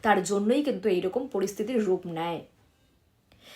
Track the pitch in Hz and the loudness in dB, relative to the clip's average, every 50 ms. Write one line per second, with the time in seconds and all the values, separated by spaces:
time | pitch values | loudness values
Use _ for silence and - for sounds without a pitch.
0 | - 226 202 190 180 165 202 202 202 214 247 294 294 285 226 185 - 214 185 180 | 6 4 4 4 4 0 0 0 2 2 2 2 2 0 -2 0 0 0 0 2
1 | 175 185 185 247 285 262 - 196 190 196 196 - 214 214 262 226 214 185 185 180 | 0 -2 -2 -2 -6 -4 -2 -2 -2 -2 -2 -4 -6 -2 0 0 2 2 0 0
2 | - 175 165 165 170 170 170 151 - - _ _ _ _ _ _ _ _ _ _ | -2 -6 -6 -4 -4 -4 -4 -6 -8 -14 _ _ _ _ _ _ _ _ _ _
3 | _ _ _ _ _ _ - _ - - - | _ _ _ _ _ _ -20 _ -20 -20 -20